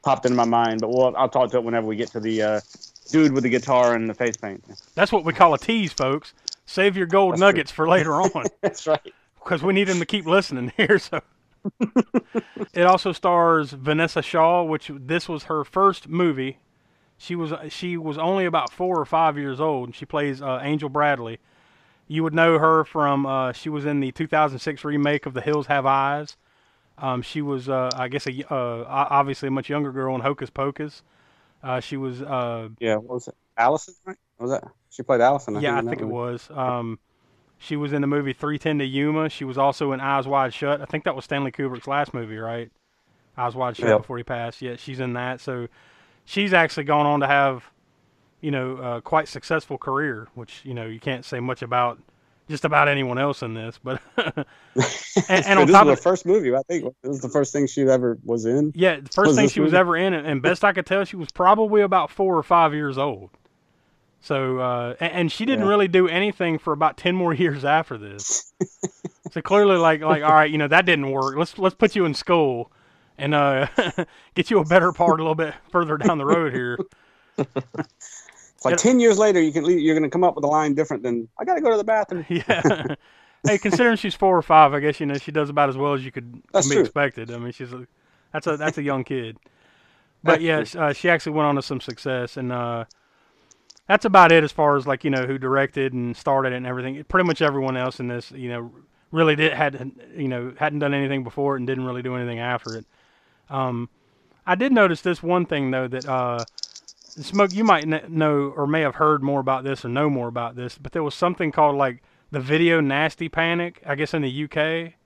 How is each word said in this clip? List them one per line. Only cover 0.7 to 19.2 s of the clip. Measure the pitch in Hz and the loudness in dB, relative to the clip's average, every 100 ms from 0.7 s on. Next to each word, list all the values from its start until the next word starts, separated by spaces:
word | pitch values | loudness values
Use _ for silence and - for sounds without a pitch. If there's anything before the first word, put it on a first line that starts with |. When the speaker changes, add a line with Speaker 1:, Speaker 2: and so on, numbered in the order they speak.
| 110 | -2
Speaker 1:
but | 110 | -2
we'll, | 127 127 113 | 2 2 2
I'll | 127 | 0
talk | 131 120 | 2 2
to | 127 | 0
it | |
whenever | 117 117 110 | 0 -2 -2
we | 107 | -4
get | 113 | -6
to | 117 | -6
the, | 107 110 | -4 -2
uh, | 107 107 - - - - - | 0 -2 -6 -20 -20 -20 -2
dude | 156 151 | 4 4
with | 135 | 4
the | 120 | 2
guitar | 123 123 127 123 | 0 2 4 4
and | 117 113 | 2 -2
the | |
face | 104 120 107 | -4 -4 -4
paint. | 104 95 - 104 _ | -12 -12 -18 -20 _
Speaker 2:
That's | - 202 | -2 0
what | 214 | 0
we | 160 | -2
call | 131 175 | 4 6
a | 143 | 6
tease, | - 226 185 | 0 -2 -2
folks. | - 131 147 - _ - - - | -2 -2 -2 -6 _ -14 -14 -10
Save | - 196 190 | 0 0 2
your | 175 | 2
gold | 190 190 | 4 4
Speaker 1:
That's | 170 | 4
true. | 196 | 4
Speaker 2:
nuggets | 170 147 | 4 -4
for | - 160 | -4 2
later | 180 160 151 | 2 2 0
on. | 190 170 113 | 0 -2 -8
Speaker 1:
<laughs> | _ | _
That's | 196 - 160 | -6 -4 -2
right. | 156 - _ _ _ | -2 -4 _ _ _
Speaker 2:
'Cause | - 165 | -6 -2
we | 175 | 0
need | 196 190 | 0 0
them | 180 | -2
to | 165 | -2
keep | 214 160 | -4 2
listening | 190 - 127 123 | 2 2 -8 -6
<laughs> | - | -2
here. | 202 202 | 2 2
So | - 156 _ _ _ _ 202 _ | 0 -10 _ _ _ _ -14 _
<laughs> | 214 254 - 233 - 233 - - 208 | 0 0 0 -4 -4 -8 -8 -14 -8
it | 175 | 2
also | 175 185 196 | 4 4 0
stars | 160 190 175 170 160 143 | -2 0 4 4 2 0
Vanessa | 135 135 151 165 160 | -8 -2 0 0 -2
Shaw, | - 170 160 175 | -2 2 4 2
which | 165 156 - | 0 -4 -8
this | 139 127 170 - | -16 -6 -6 -4
was | 156 | -10
her | - 156 | -6 -6
first | 143 185 196 180 - | -4 2 2 2 -6
movie. | 165 175 135 131 - _ _ _ _ _ _ | 0 0 0 -6 -10 _ _ _ _ _ _
She | - | -10
was, | 175 160 156 156 | -8 -6 -8 -10
she | - 180 170 | -10 -8 -6
was | 160 147 | -8 -4
only | 175 196 | -2 0
about | 180 165 123 | 0 0 -4
four | - 180 175 | -4 -2 -2
or | 139 | 0
five | 160 | 2